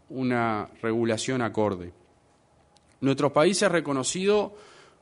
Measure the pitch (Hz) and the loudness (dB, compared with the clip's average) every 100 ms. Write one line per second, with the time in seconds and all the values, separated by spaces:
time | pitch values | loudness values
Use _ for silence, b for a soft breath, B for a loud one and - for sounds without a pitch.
0 | - 131 127 123 117 107 80 - 117 113 | -14 -4 -2 0 0 -2 -6 -6 -2 0
1 | 117 110 - 131 113 110 104 92 87 - | 0 0 -2 -2 -2 0 0 -2 -8 -16
2 | _ _ _ _ _ _ _ _ _ _ | _ _ _ _ _ _ _ _ _ _
3 | 131 135 143 143 170 190 202 170 143 135 | -2 2 2 4 4 4 2 0 0 -2
4 | 123 180 196 208 196 B B B B B | -2 -2 0 0 0 B B B B B